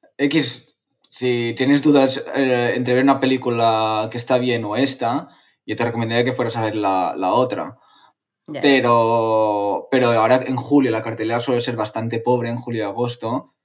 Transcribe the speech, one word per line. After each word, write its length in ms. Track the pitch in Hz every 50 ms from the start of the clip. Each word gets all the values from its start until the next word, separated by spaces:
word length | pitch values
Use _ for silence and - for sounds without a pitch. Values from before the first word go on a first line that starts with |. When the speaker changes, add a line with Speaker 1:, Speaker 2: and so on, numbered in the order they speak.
| _ _ _ -
Speaker 1:
X, 600 | 139 147 143 160 135 123 - - - _ _ _ _ _ _ _ _ _
si 440 | - - 127 127 123 120 117 120 113 117
tienes 240 | 131 135 143 143
dudas, 420 | 135 151 143 139 135 131 131 135 - - -
eh, 380 | 139 135 131 127 120 120 120 101
entre 200 | 120 123 123 123
ver 80 | 127
una 180 | 131 139 139 139
película 880 | 135 131 131 127 123 127 120 113 113 113 110 110 110 110 110 107 110 110
que 60 | -
está 220 | 120 117 - 127 123
bien 260 | 127 127 120 113 110
o 120 | 104 104
esta, 520 | 120 135 135 - - 123 117 123 147 180 - _ _ _ _ _ _ _
yo 100 | - 107
te 80 | - 120
recomendaría 400 | 117 110 117 117 113 117 120 120
que 80 | 127
fueras 240 | 120 127 123 110 -
a 60 | 117
ver 140 | 110 107 104
la, 380 | 110 104 98 95 92 90 82 -
la 160 | - 95 90
otra. 460 | 101 123 127 - - 87 78 80 - _ _ _ _ _ _ _ _ _ _ _ _ _ _
Speaker 2:
Ya, 80 | - 151
ya. 60 | 135
Speaker 1:
Pero, 1300 | - 143 139 131 120 123 120 117 113 113 117 117 113 113 110 110 110 107 104 101 101 101 92 - - -
pero 220 | 135 127 127 120
ahora 280 | 117 113 110 113 127 131 127
en 120 | 127 127
julio 340 | 120 117 - 143 147 135 123
la 120 | 110 113
cartelera 360 | 110 113 - - 110 110 117 117
suele 200 | 117 135 123 120
ser 160 | 120 131 117
bastante 420 | 113 107 110 - 113 113 113 117 113
pobre, 300 | - 123 123 120 113 117
en 80 | 120
julio 260 | 120 - 123 117 110
y 40 | 107
agosto. 680 | 101 104 117 123 120 - - - 113 123 - - _ _ _